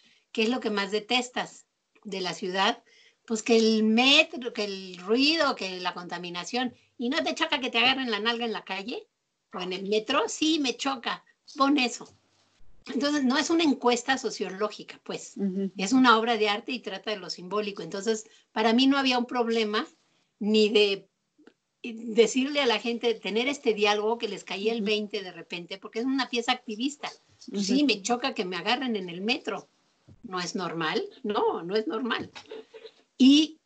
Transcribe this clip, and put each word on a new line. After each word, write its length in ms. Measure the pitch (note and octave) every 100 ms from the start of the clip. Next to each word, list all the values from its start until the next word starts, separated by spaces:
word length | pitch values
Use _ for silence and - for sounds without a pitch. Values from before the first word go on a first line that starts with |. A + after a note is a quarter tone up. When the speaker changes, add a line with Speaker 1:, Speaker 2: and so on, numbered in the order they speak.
| _ _ _
Speaker 1:
"¿qué 100 | -
es 60 | A3
lo 120 | B3+
que 100 | A3
más 200 | G3+ G3
detestas 760 | G#3 G#3 B3 B3 - F3 - _ _ _ _
de 160 | G#3+ F#3+
la 140 | F3+
ciudad?". 480 | D#3+ F#3 F#3+ G3+ - _ _ _ _ -
Pues 160 | A3+
que 140 | - A3+
el 260 | A3 A3
metro, 680 | A3 A3+ C4 D4 D#4+ D#4 A#3
que 120 | -
el 340 | G#3 F#3+ F#3+ F3
ruido, 560 | F3+ A#3+ C#4+ E4 C#4+
que 260 | A3 F#3+ F#3
la 140 | F3+
contaminación. 800 | F3 F3 F3 F3 F3 F3 A#3+ B3 - _ -
"¿Y 100 | A#3+
no 120 | D#4+
te 100 | D#4
choca 260 | - D#4+ C#4+
que 100 | B3
te 80 | A3+
agarren 320 | B3 C4+ B3+
la 100 | G#3
nalga 240 | A3 A#3
en 80 | A#3
la 120 | F#3
calle 440 | - F#3+ G3+ F#4+ - _ _ _ _
o 80 | G3
en 120 | F3+
el 160 | F#3 G3
metro?". 400 | G#3+ G#3+ C#4 A4
"Sí, 300 | - D#4 D#4+
me 180 | C4 A3+
choca". 480 | C#4 C4 G#3+ F3 _ _ - C#4
"Pon 220 | C4+ C#4+
eso". 300 | A#3+ - - _ _ _ _ _ - - -
Entonces, 300 | C4+ C#4+ D4
no 120 | B3+ C#4+
es 140 | -
una 140 | E4
encuesta 520 | D#4+ B3 A#3+ A#3+ - C4
sociológica, 840 | G#3 - F#3+ F#3+ G#3+ - - -
pues. 300 | - F#3+ - -
Speaker 2:
Ujú. 360 | G3 F#3+ F#3+ G3
Speaker 1:
Es 160 | G3
una 240 | C4 B3+ A3+
obra 160 | A3+ A3
de 120 | G#3
arte 220 | G#3 -
y 80 | B3
trata 320 | G3+ F#3+ G#3
de 60 | G#3
lo 140 | F3
simbólico. 520 | - F3+ G#3 G3+ G3
Entonces, 440 | E3 G3 G#3 A3 - _ _
para 200 | A3 A3+
mí 140 | A#3 C4+
no 100 | C#4
había 220 | C4 B3
un 80 | A#3+
problema 580 | B3 A#3 A3+ G#3+ G#3+ D#4 _ _ _ _ -
ni 300 | G#3 A3 G#3
de 400 | G#3+ G#3 G3 - _ _ _ _ _ _ _
decirle 800 | B3 A3+ A#3 G#3+ A3 C4 C4+ C#4+
a 60 | B3+
la 120 | G#3+
gente, 360 | A#3 A#3 A#3
tener 340 | A3 F#3+ G#3+ B3+
este 260 | C#4+ A#3+
diálogo 440 | G#3 G#3 G#3+ G#3+ A#3
que 100 | A3+
les 160 | F#3
caía 280 | - F#3+ G#3+
el 100 | A#3
Speaker 2:
Ujú. 40 | G3+
Speaker 1:
veinte 360 | G#3+ G#3 G#3
de 100 | F#3
repente, 460 | E3 E3 F3 E3+ F#3+
porque 200 | G#3 A3+
es 60 |
una 240 | C4 C4+ A#3+
pieza 240 | A#3+ A#3
activista. 580 | B3 - G#3+ C4+ - - - _ _ -
Speaker 2:
Ujú. 120 | G3+
Speaker 1:
"Sí, 240 | F#3+ C4
me 180 | C#4+ G3
choca 320 | G#3 A#3+ -
que 100 | A3+
me 120 | F#3 F3+
agarren 380 | F#3+ B3 C4
en 140 | G#3+ F3+
el 120 | E3+
metro". 480 | G#3 C4 - F#3+ - _ _ _ _ -
No 160 | - F#3
es 160 | F3
normal, 500 | G3 E3+ E3 D#3 F#3 G4+ -
no, 380 | G#3 G#3 A4+ D#4
no 100 | E3+
es 140 | G#3+ A3
normal. 420 | - A#3 - - - - - - - - _ _ -
Y, 400 | C4 D4 D#4 -